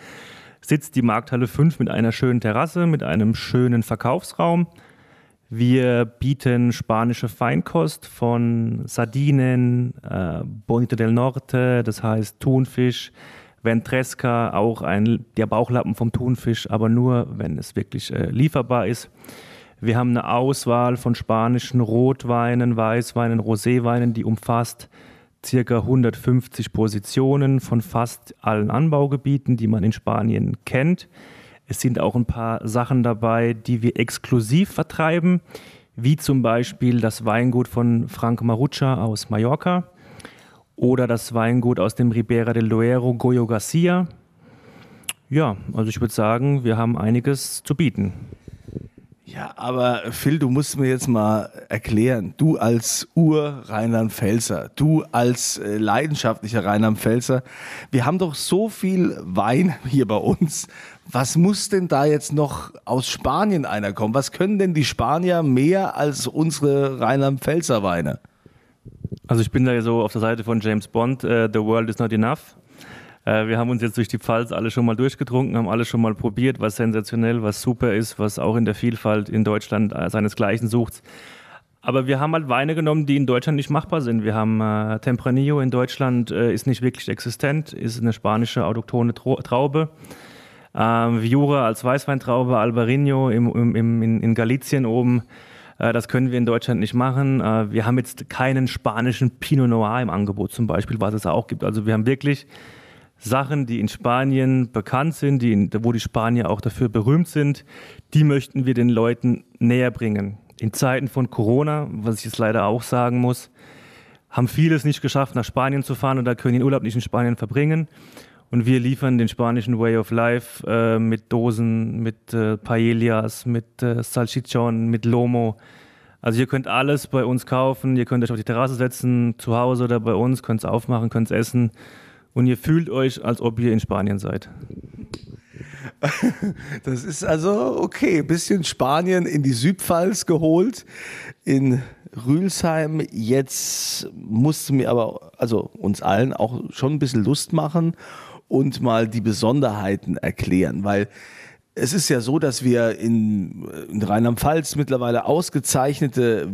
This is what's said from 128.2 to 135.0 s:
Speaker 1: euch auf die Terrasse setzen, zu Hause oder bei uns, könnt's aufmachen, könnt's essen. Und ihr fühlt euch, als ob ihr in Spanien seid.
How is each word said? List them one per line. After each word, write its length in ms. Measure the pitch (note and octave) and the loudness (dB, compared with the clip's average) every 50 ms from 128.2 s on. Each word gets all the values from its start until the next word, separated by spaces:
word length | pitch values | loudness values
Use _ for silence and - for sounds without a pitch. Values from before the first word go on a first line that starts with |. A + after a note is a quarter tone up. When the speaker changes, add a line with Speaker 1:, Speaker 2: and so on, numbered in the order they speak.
Speaker 1:
euch 80 | A#2 A2 | 0 0
auf 80 | A#2+ G#2+ | -2 -4
die 60 | G#2+ | -2
Terrasse 320 | - A#2 A#2 C3 C3 C3 | -2 0 0 0 0 0
setzen, 580 | A#2 B2+ B2 - - - B2 B2 A#2+ A#2+ A#2+ A2+ - | 0 -2 -2 -2 -2 0 0 2 2 2 0 -2 -4
zu 180 | - A#2+ A2+ | -2 0 0
Hause 260 | A#2+ B2 B2+ B2+ A#2+ | 2 2 2 2 0
oder 160 | B2 A#2+ A#2+ A#2 | 0 0 0 0
bei 160 | G#2+ A2+ G#2+ | 0 0 0
uns, 300 | F#2+ A#2+ B2+ C3 A#2+ - | 2 2 0 0 -2 -2
könnt's 200 | - A2+ A2 - | -4 -4 -2 -2
aufmachen, 460 | F2+ G#2 A2+ - - B2 A2+ A2+ A2+ | -2 -2 -2 0 0 -2 0 0 0
könnt's 220 | - A2+ A2+ - | 0 0 0 0
essen. 400 | F#2 A2 A2+ - - B2 A#2+ A2 - - - - - - - - - - _ _ - | 0 -2 -2 0 0 0 0 0 -2 -6 -20 -20 -20 -20 -20 -20 -20 -20 _ _ -2
Und 120 | A#2+ B2 | 0 2
ihr 120 | B2+ A#2+ - | 2 2 0
fühlt 300 | - - D#3 E3+ E3 - | 0 2 2 2 2 0
euch, 360 | A#2+ C3 C3 C3 B2 - - | -2 0 0 0 -2 -4 -4
als 160 | - A#2 - | -4 -4 0
ob 180 | - A#2+ A2+ A#2 | -2 -2 0 0
ihr 140 | A#2+ A#2+ | 0 2
in 80 | A2+ A2 | 2 0
Spanien 380 | - - G2+ G2 G2 G#2 G2+ G2 | 0 0 -2 -2 0 -2 -2 -4
seid. 300 | G2+ - - - - - - - - - - - - - - - | -4 -4 -6 -6 -8 -10 -18 -18 -18 -16 -16 -18 -18 -18 -18 -18